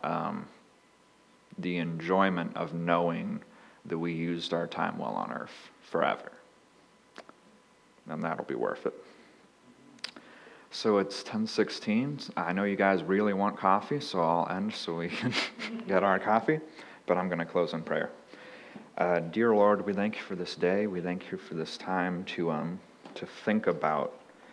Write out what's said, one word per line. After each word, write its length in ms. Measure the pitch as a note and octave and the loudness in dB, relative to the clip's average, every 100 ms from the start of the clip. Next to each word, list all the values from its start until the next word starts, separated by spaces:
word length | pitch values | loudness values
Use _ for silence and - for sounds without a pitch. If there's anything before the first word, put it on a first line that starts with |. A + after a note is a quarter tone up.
um, 440 | - D#2+ E2 E2 - - - _ _ _ _ _ _ _ _ - | -4 -2 -2 -4 -10 -18 -20 _ _ _ _ _ _ _ _ -8
the 200 | F2 F2 | -4 -2
enjoyment 800 | E2 E2 E2 F#2+ G2 F2 - - | -2 -2 2 4 4 2 -2 -4
of 160 | E2 | -4
knowing 680 | E2 E2+ E2+ E2+ E2+ F#2+ - - - - - - | -2 2 4 4 0 -4 -6 -10 -20 -20 -20 -6
that 120 | E2 | -4
we 140 | E2+ | -2
used 420 | E2 E2+ E2+ - | -2 -2 -2 -2
our 140 | E2+ E2 | -2 -2
time 300 | E2 E2+ - | -2 -4 -4
well 160 | A1 | -4
on 180 | G1+ G1+ | -4 -4
earth 380 | B1 - - - - | -6 -10 -14 -20 -20
forever. 480 | - E2 D2 - - - - - _ _ _ _ _ - - - - - _ _ _ _ - | -4 0 2 0 -6 -18 -20 -20 _ _ _ _ _ -20 -20 -20 -20 -20 _ _ _ _ -10
And 140 | D#2 | -6
that'll 220 | D#2+ D#2+ - | -4 -4 -4
be 100 | A#1+ | -2
worth 300 | - - - | -2 -2 -4
it. 80 | - - - - - - _ - - - - - - - - - - - | -6 -12 -20 -20 -20 -20 _ -20 -20 -20 -16 -16 -16 -20 -20 -20 -20 -14
So 260 | - A2+ G2+ | -2 4 4
it's 220 | F#2+ - | 2 -4
ten 240 | - G#2+ A2 | -6 -2 -2
sixteen. 720 | - G2+ - - A2 C#3 C#3+ - - | 0 0 -2 0 0 0 -4 -6 -4
I 160 | E2+ | -2
know 100 | F#2 | 0
you 140 | G2+ G2 | 0 4
guys 260 | G2 F#2+ | 6 4
really 300 | D#2+ G2 G#2 | 4 2 4
want 240 | G2 G2+ G#2 | 2 0 2
coffee, 420 | F#2+ G2 - D3 | 4 4 2 -4
so 220 | - F#2+ | -2 0
I'll 260 | E2 E2+ - | 4 4 2
end 240 | F#2 G#2+ | 0 -2
so 220 | - - E2 | -4 -4 -4
we 140 | E2+ | -4
can 240 | - B2 - - - | -2 -2 0 -2 -6
<laughs> 280 | A3 - - | -8 -8 0
get 140 | G2 | 4
our 140 | G2 F#2+ | 4 4
coffee. 420 | G#2 A2+ C3+ D#3 - - - - - | 4 4 4 0 -2 -16 -18 -12 0
But 120 | F2+ | 2
I'm 100 | F#2 | 2
gonna 160 | F2 E2+ | -2 0
close 280 | F2+ E2+ | 0 0
in 80 | E2 | -2
prayer. 280 | - D#2 - - - - - - - - - - | -2 -2 -2 -6 -18 -20 -18 -18 -18 -18 -12 -2
Uh, 220 | F2+ E2+ | 2 2
dear 340 | E2 G#2+ A#2 | 0 2 4
Lord, 320 | G#2+ G#2 G2+ G2 | 6 6 6 2
we 80 | |
thank 220 | G2 G#2 - | 0 0 -2
you 60 | |
for 140 | - F#2 | -8 -6
this 200 | F2 - | -6 0
day. 320 | F2 G2 G#2+ | 2 2 0
We 140 | F2+ | -2
thank 300 | F2 F2 - | -4 -4 -6
you 60 | F#2 | -10
for 180 | - E2 | -6 -6
this 220 | D#2+ - | -6 -8
time 460 | - F#2 F2+ F2+ F2+ | -2 0 0 -2 -4
to, 260 | - E2 | -2 -2
um, 280 | D2+ E2 F#2 - - - - | 0 -4 -6 -12 -20 -18 -14
to 100 | F#2 | -12
think 420 | - - G#2+ F#2+ | -6 0 2 2
about, 460 | D#2+ D#2 D2+ C#2+ - - - - | 2 2 2 0 -6 -18 -20 -20